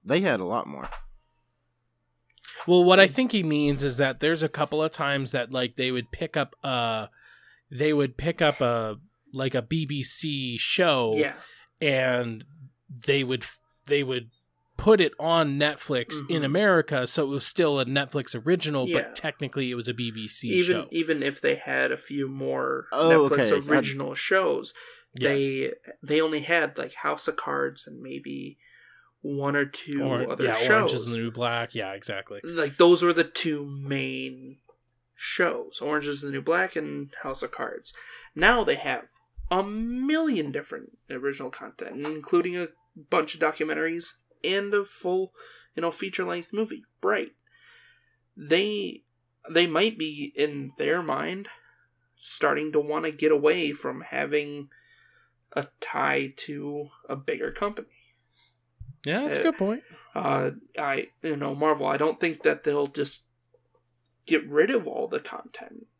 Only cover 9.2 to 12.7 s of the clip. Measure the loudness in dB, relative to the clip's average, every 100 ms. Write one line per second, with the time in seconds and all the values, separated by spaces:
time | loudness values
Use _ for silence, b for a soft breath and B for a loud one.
9.2 | _ -6 -2 -2 -2 -4 -2 -2 -2 -2
10.2 | -2 -4 -4 -2 -2 2 4 4 4 2
11.2 | 2 -2 B B B _ 2 2 2 2
12.2 | -2 -6 -14 -20 -20